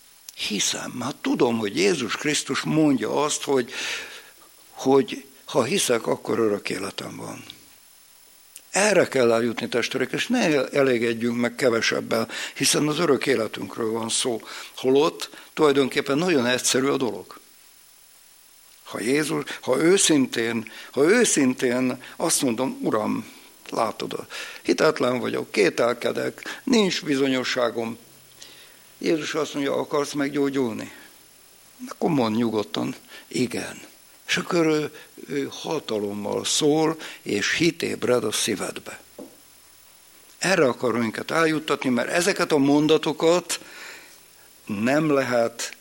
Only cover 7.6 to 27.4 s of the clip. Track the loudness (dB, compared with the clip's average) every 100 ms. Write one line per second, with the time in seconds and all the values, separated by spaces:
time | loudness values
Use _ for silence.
7.6 | -20 -20 -20 -20 _ _ _ -20 _ -20
8.6 | -6 0 4 4 4 4 4 4 2 -2
9.6 | -4 -2 -2 -2 -2 -4 -2 0 2 2
10.6 | 0 2 2 2 0 0 -2 0 -2 0
11.6 | 2 2 0 -2 -2 -2 -2 -6 -8 -2
12.6 | 0 2 0 0 2 2 2 0 -2 -6
13.6 | -10 -6 -4 -4 -2 -2 -2 -4 -8 -14
14.6 | -14 -2 4 4 4 0 -12 -14 -8 2
15.6 | 4 4 2 0 0 0 2 2 2 2
16.6 | 2 2 2 0 -2 -6 -12 -20 -20 -20
17.6 | -20 -20 -20 -20 -20 -20 -20 -20 _ _
18.6 | -20 -20 -12 -6 0 0 0 -4 -6 -6
19.6 | -2 2 4 4 6 4 2 0 -2 -2
20.6 | -6 -12 -6 2 6 6 4 4 2 2
21.6 | 0 0 0 -4 -10 -4 -2 2 0 0
22.6 | -2 -2 -2 0 0 -4 -6 -16 -20 -20
23.6 | -8 -2 -2 -2 -6 -8 -10 -12 -14 -6
24.6 | 0 2 4 2 0 0 -2 -4 -2 2
25.6 | 2 4 0 0 -2 -2 -4 -8 -12 -8
26.6 | 0 2 2 0 -2 0 0 0